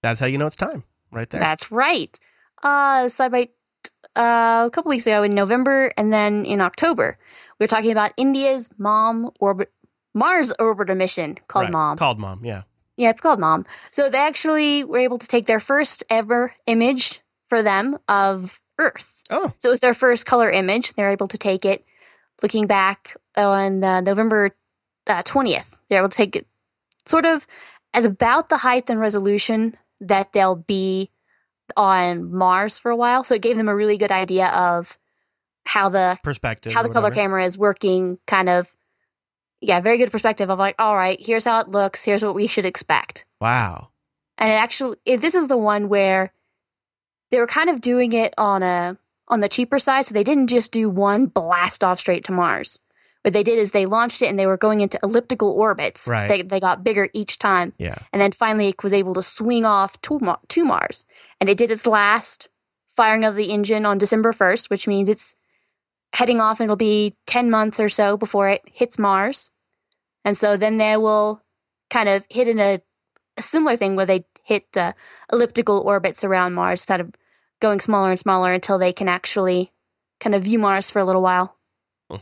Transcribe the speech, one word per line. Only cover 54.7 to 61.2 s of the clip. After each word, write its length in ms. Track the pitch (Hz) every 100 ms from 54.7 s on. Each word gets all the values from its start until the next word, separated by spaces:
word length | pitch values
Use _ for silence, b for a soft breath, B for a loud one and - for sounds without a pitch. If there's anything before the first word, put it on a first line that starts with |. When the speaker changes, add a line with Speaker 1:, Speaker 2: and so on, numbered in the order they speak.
| 214
Speaker 2:
into 180 | 196 -
elliptical 480 | 196 226 240 247 208
orbits. 560 | - 220 208 131 - -
Speaker 1:
Right. 200 | 117 104
Speaker 2:
They, 140 | 202
they 180 | 180 196
got 220 | 185 180
bigger 280 | 190 208 196
each 260 | 220 202 -
time. 360 | 214 185 175 -
Speaker 1:
Yeah. 180 | 85 - -
Speaker 2:
And 80 | 202
then 100 | 196
finally 360 | 196 226 214 202
it 140 | 190
was 100 | 202
able 200 | 196 185
to 80 | 180
swing 420 | 185 - 226 240
off 360 | 226 202 196 -
to 160 | - 302
Mar-, 180 | 208 - _
to 160 | -
Mars. 400 | 330 90 - - - b